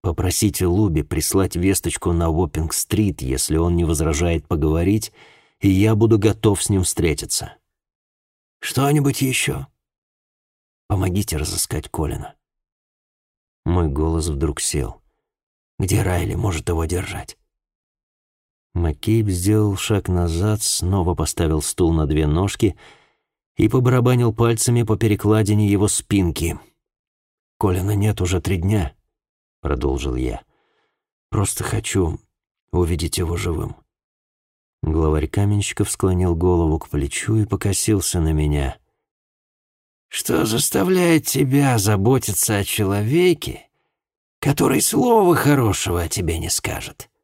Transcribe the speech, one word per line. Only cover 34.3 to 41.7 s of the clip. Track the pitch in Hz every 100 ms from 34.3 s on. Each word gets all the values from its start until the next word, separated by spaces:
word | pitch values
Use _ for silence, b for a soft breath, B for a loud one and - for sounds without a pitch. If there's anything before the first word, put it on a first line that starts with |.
| _ _ _ _ _
Главарь | - 78 78 76 73
каменщиков | - 101 104 104 - 104
склонил | - 95 90 92 85
голову | 90 87 82 78
к | -
плечу | 73 71 - - 110
и | 104
покосился | 95 101 95 - 104 90 90
на | 78
меня. | 78 76 73 67 - _ _ _ _ _ _ _ _ _ _ _ _ _
"Что | - - 160 160
заставляет | 110 - 190 185 185 175 160 147
тебя | 143 139 139 139